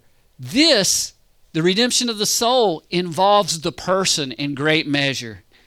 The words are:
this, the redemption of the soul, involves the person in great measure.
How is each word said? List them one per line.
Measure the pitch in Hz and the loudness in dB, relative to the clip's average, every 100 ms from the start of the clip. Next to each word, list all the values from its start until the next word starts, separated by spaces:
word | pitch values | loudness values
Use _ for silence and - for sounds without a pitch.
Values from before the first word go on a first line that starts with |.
| _ _ _ - | _ _ _ -18
this, | 127 220 320 233 - - - - _ _ _ | -4 2 4 4 2 -2 -4 -12 _ _ _
the | 160 | -2
redemption | 175 190 247 - 247 | 0 2 0 0 -2
of | 208 | -2
the | 208 | -2
soul, | - 233 254 208 156 - | 0 2 2 2 0 -4
involves | 175 180 156 196 208 160 160 | -4 -2 0 4 4 2 -4
the | 170 | -6
person | - 180 190 190 - 135 | -6 -2 0 0 -2 -4
in | 127 143 135 | -6 -6 -2
great | 156 160 147 | 0 2 0
measure. | 143 139 120 120 95 _ _ | -2 -2 -4 -8 -14 _ _